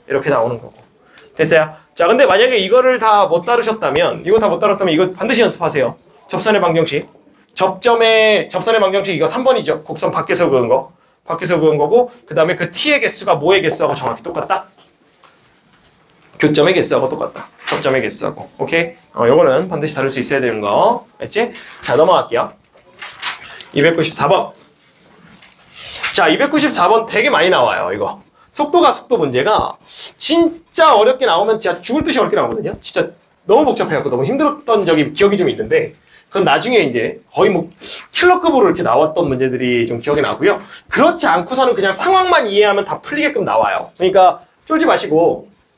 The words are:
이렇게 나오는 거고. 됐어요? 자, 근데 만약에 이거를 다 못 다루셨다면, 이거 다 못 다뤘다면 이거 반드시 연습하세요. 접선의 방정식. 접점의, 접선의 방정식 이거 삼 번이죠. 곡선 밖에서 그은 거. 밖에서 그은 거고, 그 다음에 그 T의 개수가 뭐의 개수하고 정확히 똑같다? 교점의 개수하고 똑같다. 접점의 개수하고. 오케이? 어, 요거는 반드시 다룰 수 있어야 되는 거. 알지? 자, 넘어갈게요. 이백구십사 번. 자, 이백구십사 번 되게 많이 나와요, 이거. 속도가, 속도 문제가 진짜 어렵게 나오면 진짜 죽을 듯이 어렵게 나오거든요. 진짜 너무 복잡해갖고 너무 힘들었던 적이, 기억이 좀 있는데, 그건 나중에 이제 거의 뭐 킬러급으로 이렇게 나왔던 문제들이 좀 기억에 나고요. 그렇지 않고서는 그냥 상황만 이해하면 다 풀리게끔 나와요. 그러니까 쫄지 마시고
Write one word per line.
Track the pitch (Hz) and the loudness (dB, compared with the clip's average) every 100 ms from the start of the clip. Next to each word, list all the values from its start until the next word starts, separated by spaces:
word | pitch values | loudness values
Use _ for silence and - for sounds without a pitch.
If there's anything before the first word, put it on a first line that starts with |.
| - | -6
이렇게 | 135 143 | -4 0
나오는 | 131 117 117 | 0 -2 -6
거고. | - - _ _ _ - - - | -12 -20 _ _ _ -20 -10 -4
됐어요? | 156 160 156 - _ - | 2 2 2 -6 _ -2
자, | 170 | 2
근데 | 247 240 | 4 4
만약에 | 196 254 233 | 4 2 2
이거를 | 190 247 254 247 | 2 2 4 2
다 | 220 208 175 | 4 4 4
못 | 170 | 0
다루셨다면, | 180 240 226 220 143 143 165 - 165 | 0 0 0 -2 -2 0 0 -2 0
이거 | 220 | 2
다 | 208 | 2
못 | 165 | 0
다뤘다면 | 208 196 185 | 0 0 0
이거 | 156 185 | 0 0
반드시 | - 220 240 | -2 -2 2
연습하세요. | 202 - 160 147 117 - _ _ - | 0 0 -4 -2 -2 -4 _ _ -10
접선의 | - 220 208 | -4 0 2
방정식. | 170 165 156 143 - _ _ _ _ - | 2 0 0 -2 -6 _ _ _ _ -2
접점의, | 190 185 240 233 226 220 220 202 - | -2 0 0 4 4 4 4 2 -2
접선의 | 180 196 220 | -4 0 0
방정식 | 190 196 190 156 | 2 0 -2 -2
이거 | 165 | -2
삼 | 240 | 0
번이죠. | 262 233 151 151 | 0 0 -2 -4
곡선 | - 151 - | -6 -6 -4
밖에서 | - - 175 160 | -4 -2 0 2
그은 | 131 117 | 2 2
거. | 131 - _ _ _ - | 0 -2 _ _ _ -10
밖에서 | 165 170 170 | -8 -2 0
그은 | 156 151 | 2 2
거고, | 151 233 247 - - | 2 2 0 -6 -6
그 | 156 | -2
다음에 | 160 175 | 0 -2
그 | 170 | -6
T의 | - 202 196 | -4 0 0
개수가 | 214 - - 160 | -2 -4 -2 0
뭐의 | 156 196 | 2 2
개수하고 | 165 - 151 - | 0 -2 -2 -4
정확히 | 127 113 | -6 -8
똑같다? | 170 165 - 185 - _ _ _ _ _ _ _ _ _ _ _ _ _ _ _ _ - | -8 -8 -4 -6 -6 _ _ _ _ _ _ _ _ _ _ _ _ _ _ _ _ -4
교점의 | 151 151 160 175 | 0 2 2 2
개수하고 | - 127 131 | 0 0 -2
똑같다. | 147 - - - - - | -4 -8 -10 -18 -14 -8
접점의 | - 143 131 | -4 -2 -2
개수하고. | 110 - 101 - - - | -4 -6 -8 -10 -14 -10
오케이? | 131 165 170 - _ - | -4 -2 -4 -10 _ -2
어, | 120 | 2
요거는 | 156 151 131 - | 4 4 2 -2
반드시 | 147 151 139 | -6 -6 -4
다룰 | 135 | -4
수 | 131 | -4
있어야 | 113 139 | -4 -2
되는 | 123 110 | -2 -4
거. | 101 117 202 240 - - | -2 2 2 0 -6 -14
알지? | 117 208 233 - - - | -6 -4 -4 -6 -20 -12
자, | - 127 | -2 2
넘어갈게요. | 185 156 - 120 165 - _ _ _ - - - - - - - - | 4 2 0 -4 -4 -10 _ _ _ -18 -18 -12 -12 -12 -16 -20 -8
이백구십사 | - 156 165 143 - 143 | 0 0 2 -2 -2 0
번. | 202 - - _ _ _ _ _ _ - - - _ _ - - - - | 0 -2 -12 _ _ _ _ _ _ -20 -20 -20 _ _ -20 -18 -12 -4
자, | - 160 | 0 2
이백구십사 | 175 277 302 294 - 180 | 2 0 0 0 0 2
번 | 220 220 | 2 0
되게 | 202 269 | -2 0
많이 | 160 180 | 2 2
나와요, | 160 117 92 87 | 2 2 0 -4
이거. | 101 95 - _ _ _ | -4 -6 -8 _ _ _
속도가, | - 294 349 294 | -6 0 2 2
속도 | - - 226 | 0 -2 -2
문제가 | 143 123 165 208 - - | 0 0 0 0 -2 -10
진짜 | - - - - - 339 330 - _ - 311 214 | -18 -18 -16 -8 0 2 2 -2 _ 2 4 6
어렵게 | 226 254 240 | 4 2 0
나오면 | 170 214 214 | 0 0 -2
진짜 | 185 170 | -2 -6
죽을 | - 285 | -4 -4
듯이 | 311 262 | -2 -2
어렵게 | 190 202 | 0 0
나오거든요. | - 226 185 - | -2 -4 -8 -8
진짜 | - 185 - - _ _ - | -6 -4 -4 -8 _ _ 2
너무 | 240 302 | 2 4
복잡해갖고 | - - 151 - | 0 -2 -2 -2
너무 | 123 139 | -2 -2
힘들었던 | 277 311 - - 214 170 | 0 -2 -2 -2 0 2
적이, | 156 143 | 2 0
기억이 | - 196 202 | 0 0 2
좀 | 151 | -2
있는데, | 107 110 - - - _ _ _ | -2 -2 -2 -2 -10 _ _ _
그건 | - | -2
나중에 | 160 151 240 233 | 0 0 2 2
이제 | 147 120 110 - _ | 2 0 -4 -6 _
거의 | 143 202 | 0 2
뭐 | 170 - - - - - | 2 -4 -12 -16 -16 -8
킬러급으로 | - 359 359 339 269 196 | 0 2 2 2 2 2
이렇게 | - | 2
나왔던 | 120 127 156 175 151 | 0 2 2 0 -2
문제들이 | 127 131 123 123 123 113 | -2 -2 -2 0 0 0
좀 | 117 | -4
기억에 | 147 151 | -2 -2
나고요. | 113 101 175 190 - - - | -2 0 0 0 -6 -20 -4
그렇지 | - 311 339 254 | 2 2 2 0
않고서는 | 175 175 262 254 | 0 -2 0 0
그냥 | 202 196 | 0 -2
상황만 | 190 359 381 370 330 220 | 0 2 2 4 2 2
이해하면 | 202 208 202 | 2 2 2
다 | 196 - | -2 -8
풀리게끔 | - 285 294 220 139 | -8 -4 -2 -2 -2
나와요. | 107 104 90 - - | 0 0 -2 -8 -4
그러니까 | 185 190 185 - - _ - | 2 4 4 2 -8 _ -4
쫄지 | 320 320 | 0 2
마시고 | 185 - 156 170 - - _ _ | 0 0 2 2 0 -8 _ _